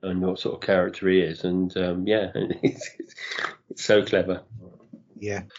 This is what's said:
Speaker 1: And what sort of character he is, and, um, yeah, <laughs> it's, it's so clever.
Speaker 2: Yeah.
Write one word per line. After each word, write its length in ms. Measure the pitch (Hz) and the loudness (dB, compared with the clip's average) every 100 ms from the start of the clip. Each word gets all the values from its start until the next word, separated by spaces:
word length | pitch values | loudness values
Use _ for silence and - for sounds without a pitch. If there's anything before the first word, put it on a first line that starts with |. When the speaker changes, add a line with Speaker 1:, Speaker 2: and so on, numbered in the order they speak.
Speaker 1:
And 180 | 95 92 | -2 0
what 180 | 92 92 | 0 -2
sort 160 | - - | -4 -6
of 60 | |
character 460 | - 95 90 - 95 | 2 2 2 0 4
he 100 | 95 | 4
is, 240 | 82 80 | 4 0
and, 320 | 92 90 92 95 | -2 0 0 0
um, 300 | 90 87 95 | -2 -2 0
yeah, 240 | 107 95 | 0 0
<laughs> 40 | - | -4
it's, 540 | - - 143 - - - - - - - - - _ | -4 0 -2 -2 -14 -16 -18 -16 -12 -8 -8 -10 _
it's 140 | - | -12
so 200 | - 107 | 4 4
clever. 380 | 95 98 85 90 - - 90 - _ - _ - | 6 2 2 -4 -8 -18 -18 -20 _ -20 _ -12
Speaker 2:
Yeah. 240 | 104 101 92 | -8 -8 -10